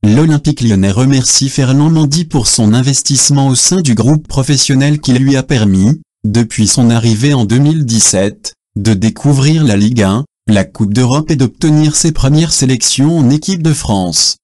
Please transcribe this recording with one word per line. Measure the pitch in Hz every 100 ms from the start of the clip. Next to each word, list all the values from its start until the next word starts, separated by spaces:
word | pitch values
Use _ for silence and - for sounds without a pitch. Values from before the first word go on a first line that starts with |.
L'Olympique | 104 113 160 147 151 135
lyonnais | 120 98 98
remercie | 98 131 139 127 - 135
Ferland | - 127 135 151
Mendy | 160 147 151
pour | 165 147 110
son | - 107
investissement | 117 127 135 - 139 - 143 135
au |
sein | 127 - 185
du | 156
groupe | 107 123 151 -
professionnel | - 131 139 - 131 143 151
qui | 143
lui | 123 135 135
a |
permis, | 131 135 107 95 104 156 - _
depuis | 107 107 113 - 107
son | - 120
arrivée | 117 113 107 139
en | 139
deux | 104 120
mille | 143 160
dix-sept, | 131 113 - 95 101 104 - _ _ -
de | 104
découvrir | 101 110 - 143 139 139 160
la | 147 101
Ligue | 104 123
un, | 95 107 143 _ -
la | 104
Coupe | 95 - 107
d'Europe | 104 127 139 156
et | 151
d'obtenir | 127 - 160 151 151
ses | 151 170
premières | 156 135 151 165
sélections | - 131 127 - - 143 165
en | 123
équipe | 147 151 190
de | 160
France. | 147 - 101 90 80 - -